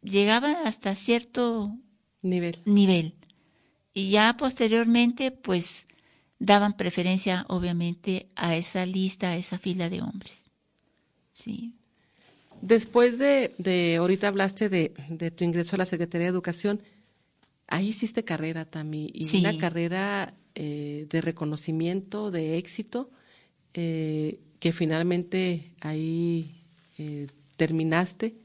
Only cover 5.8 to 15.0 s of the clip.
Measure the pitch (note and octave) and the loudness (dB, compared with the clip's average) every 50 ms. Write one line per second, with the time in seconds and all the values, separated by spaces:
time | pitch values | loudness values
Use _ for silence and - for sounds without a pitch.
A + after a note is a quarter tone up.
5.8 | - _ _ _ _ _ _ _ _ _ _ _ - F#3+ G3+ G3+ G3+ G#3 G3+ - | -8 _ _ _ _ _ _ _ _ _ _ _ 4 6 6 6 6 2 0 -2
6.8 | F#3+ F3+ - - F3 F3+ F#3 F#3+ - G3+ F#3 F3+ F3+ - F#3+ F3+ E3+ F3+ F3 E3+ | -4 -4 -2 -2 0 0 2 2 2 0 0 -2 -2 -4 -4 -2 -2 -2 -2 -2
7.8 | E3+ E3+ F3 E3+ _ G#3 F#3+ F#3 - _ _ - - E3+ E3 D#3+ F3 - - F#3+ | -2 -2 -4 -4 _ -4 -4 -4 -6 _ _ -4 -2 0 0 2 2 2 0 0
8.8 | F#3 F3+ F#3 F#3+ F#3+ F#3+ F#3+ - - F3+ F3 E3 F3+ - - F#3 - G3 F3 F#3 | -2 -2 -2 -2 0 0 0 -2 -2 -4 -2 -2 -4 -4 -6 -4 -6 -4 -4 -2
9.8 | F3 E3+ F#3 F3 - - - G3 - - - - - _ _ _ _ _ _ _ | -2 -4 -4 -4 -6 -8 -8 -10 -14 -14 -14 -16 -16 _ _ _ _ _ _ _
10.8 | _ _ _ _ _ _ _ _ _ _ _ - - A#3 G#3+ - A#3+ A#3 A#3 _ | _ _ _ _ _ _ _ _ _ _ _ -14 -10 -10 -10 -10 -10 -14 -16 _
11.8 | _ _ _ _ _ _ _ _ _ _ _ _ _ _ _ - - F#3+ A#3 A3+ | _ _ _ _ _ _ _ _ _ _ _ _ _ _ _ -16 2 4 4 4
12.8 | G#3+ - - A#3+ A#3+ B3 A#3+ A#3+ C4+ C#4 C#4+ C4+ B3+ - - - F3+ F#3+ F#3 F3+ | 4 4 4 4 4 4 4 4 4 4 4 4 2 0 -4 -4 -2 0 2 2
13.8 | F3 E3+ E3 E3 E3+ F3 F#3+ F#3 F#3+ G3+ G3 G3 G3 G3 F#3+ F#3+ A3 G#3 F#3+ F3+ | 2 2 2 2 4 2 2 2 2 0 0 2 0 0 0 0 0 2 2 2
14.8 | D#3+ - - - | 0 0 -2 -10